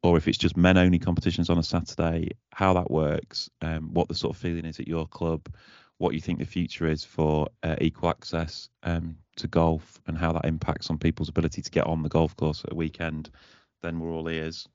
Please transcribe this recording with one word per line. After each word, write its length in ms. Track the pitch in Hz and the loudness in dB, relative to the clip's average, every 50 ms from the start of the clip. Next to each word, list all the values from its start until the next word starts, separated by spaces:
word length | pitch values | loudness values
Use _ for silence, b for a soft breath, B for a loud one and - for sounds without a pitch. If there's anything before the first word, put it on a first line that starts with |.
or 140 | - 85 87 | 6 6 6
if 120 | 80 78 - | 6 4 2
it's 80 | - | 0
just 180 | - - 85 - | 2 0 0 4
men-only 440 | 85 87 92 92 92 90 92 90 85 | 6 6 8 8 8 8 8 6 4
competitions 500 | 82 87 87 82 - 92 90 - 85 82 | 2 2 0 0 0 0 0 0 2 2
on 80 | 87 | 2
a 60 | 85 82 | 2 2
Saturday, 640 | - - 85 80 - - - 85 82 82 82 85 - - _ _ _ - | 0 -2 -4 -4 -4 -4 -2 -2 0 0 -2 -2 -4 -6 _ _ _ -4
how 200 | - 98 95 92 | 2 4 4 4
that 160 | 90 90 - | 4 2 2
works, 600 | - 78 78 73 76 78 - _ - - - - _ _ | 0 2 2 2 0 -2 -4 _ -10 -12 -12 -12 _ _
um, 320 | - 80 80 80 78 80 87 | -6 -4 -4 -4 -6 -2 0
what 140 | 85 85 | 0 0
the 80 | - 85 | 0 -2
sort 180 | 87 - - - | -4 -2 -4 -4
of 60 | - | -2
feeling 240 | - 87 85 82 80 | -4 -4 -4 -4 -6
is 140 | 80 78 - | -8 -8 -8
at 80 | - | -8
your 180 | - 82 82 80 | -4 -4 -4 -4
club, 400 | 78 - - 85 82 82 78 - - B B B B B B B B B | -6 -6 -4 -2 -2 -2 -2 -6 -12 B B B B B B B B B
what 160 | _ 87 87 - | _ -2 -2 -2
you 80 | 78 | -2
think 180 | 78 - 87 - | -4 -4 -4 -4
the 60 | - | -4
future 420 | - - 90 87 80 - - 82 | -6 -4 -4 -4 -4 -4 -2 0
is 160 | 80 78 76 - | 0 0 -2 -4
for, 440 | - - - 80 78 76 78 76 - _ _ - | -10 -4 0 0 2 2 2 0 -2 _ _ -4
uh, 120 | 80 80 - | -4 -2 0
equal 280 | - 80 78 - - 85 | 0 -2 -2 0 0 0
access, 600 | - _ - - - 82 82 80 - - - - _ _ - | 0 _ -6 -6 -4 -4 -4 -4 -8 -12 -16 -18 _ _ -4
um, 340 | 87 85 82 85 82 82 - - _ _ | -4 -2 -2 -4 -6 -10 -12 -18 _ _
to 120 | - - - | -10 -10 -2
golf 500 | - 85 82 82 82 80 - - - - _ | 2 4 4 4 2 0 -4 -12 -20 -18 _
and 100 | - 82 | -8 -4
how 140 | 82 85 82 | -2 0 0
that 140 | 80 82 - | 0 0 0
impacts 440 | - 80 78 - - 78 - - - | 0 -2 -2 -2 -2 -4 -4 -4 -6
on 80 | 80 | -4
people's 300 | 78 82 82 78 - 78 76 | 0 0 0 0 0 -4 -2
ability 320 | 76 85 82 78 - - | 0 0 0 0 -2 -4
to 100 | 73 - | -10 -2
get 140 | - 82 - | -2 0 0
on 140 | - 82 80 78 | 0 -2 -2 -2
the 60 | 78 | 0
golf 260 | - 82 82 76 - | 2 2 2 2 0
course 260 | - 80 78 76 - - | -2 -2 -2 -2 -4 -8
at 80 | - | -8
a 40 | - | -4
weekend, 540 | 82 82 78 - - 85 82 78 78 78 - b b b b b b b b b _ | -4 -4 -4 -4 -6 -6 -6 -6 -8 -10 -12 b b b b b b b b b _
then 180 | - 87 82 82 | -8 -6 -6 -4
we're 120 | 80 82 | -6 -4
all 180 | 82 80 80 82 | -6 -4 -4 -4
ears. 380 | 82 80 78 80 80 - - _ | -4 -4 -4 -6 -8 -10 -16 _